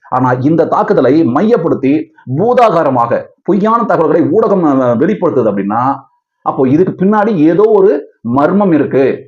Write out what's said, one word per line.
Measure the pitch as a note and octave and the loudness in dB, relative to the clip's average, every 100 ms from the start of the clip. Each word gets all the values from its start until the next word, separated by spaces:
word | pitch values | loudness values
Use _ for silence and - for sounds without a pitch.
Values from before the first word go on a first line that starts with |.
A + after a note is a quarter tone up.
| - | -6
ஆனா, | B2+ B2+ | -2 0
இந்த | B2 C3 E3 D#3 | 0 0 0 0
தாக்குதலை | D#3+ G3+ F3+ B2 D3+ | 0 0 0 2 2
மையப்படுத்தி | C#3 C3 G#3+ A#3 D#3+ C#3+ C3+ D3+ - _ - C3+ | 0 0 0 0 -2 -2 -2 -2 -4 _ -8 -2
பூதாகாரமாக | A3 B3 A3+ E3 D3+ B2+ A2 G#2+ - _ - | 0 2 2 2 0 0 -2 -4 -6 _ -4
பொய்யான | F#3+ G#3+ A#3 | -2 0 0
தகவல்களை | A3 E3+ D#3+ D#3+ C3+ | 0 0 0 0 0
ஊடகம், | F#3 A3+ G3 | 0 0 0
அஹ், | D#3+ C3+ B2+ A#2 | 0 0 0 0
வெளிப்படுத்துது | E3 F#3+ E3+ C3 A2 | -2 -2 -2 -2 -2
அப்படின்னா, | G2+ G2 A2 C3 C3+ - _ _ _ | -2 -4 -2 -4 -6 -10 _ _ _
அப்போ | - - C3 | -8 -2 0
இதுக்கு | D3 F#3 - | 0 0 -2
பின்னாடி | F#3 G#3+ G#3 G3 | 0 0 0 2
ஏதோ | D3+ F3 | 2 4
ஒரு | G#3+ G#3+ F#3+ C4+ - _ A2+ B2+ | 4 4 2 0 -6 _ -4 0
மர்மம் | D3+ F#3+ G3+ | 0 2 2
இருக்கு. | D#3 A#2+ C3 C3+ F2+ | 0 0 0 0 -2